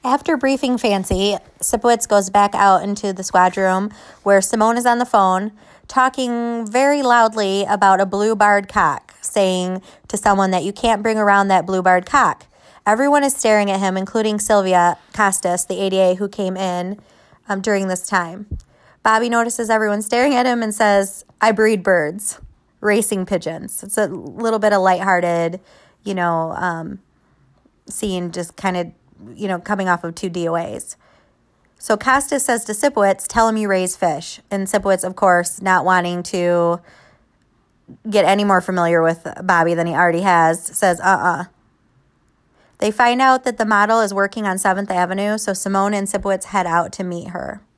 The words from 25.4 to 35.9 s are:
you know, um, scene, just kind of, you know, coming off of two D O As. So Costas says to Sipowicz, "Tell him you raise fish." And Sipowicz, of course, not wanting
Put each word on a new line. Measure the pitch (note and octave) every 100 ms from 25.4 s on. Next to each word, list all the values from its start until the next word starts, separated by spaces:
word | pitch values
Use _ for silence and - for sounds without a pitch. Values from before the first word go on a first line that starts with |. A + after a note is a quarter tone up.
| E3+ F#3 _ _ _ _
you | G3+
know, | F#3+ F3 E3 D#3+ -
um, | F3+ E3 E3 - _ _ _ _ _ _ _ _ -
scene, | - G#3 F#3 F3
just | E3+ E3+ -
kind | G3 F3+
of, | E3+ _ _ _ -
you | - G3
know, | F3+
coming | F3+ G3+ F#3
off | F3
of | E3+
two | E3+ F#3+
D | F3 E3
O |
As. | E3 E3 - - - _ _ _ _ _ _ _ _
So | - G#3+
Costas | A#3+ C4 C#4 C#4
says | - A#3 A#3
to |
Sipowicz, | G#3+ C#4+ C4+ G3 F#3+ -
"Tell | - A3+
him | A3
you | G#3
raise | F#3+ F#3 -
fish." | F3 D3 - - _
And | G3 F#3+
Sipowicz, | G#3 G3 F#3
of | F#3 F#3
course, | G3 F3 F3 -
not | F#3 F#3
wanting | D#3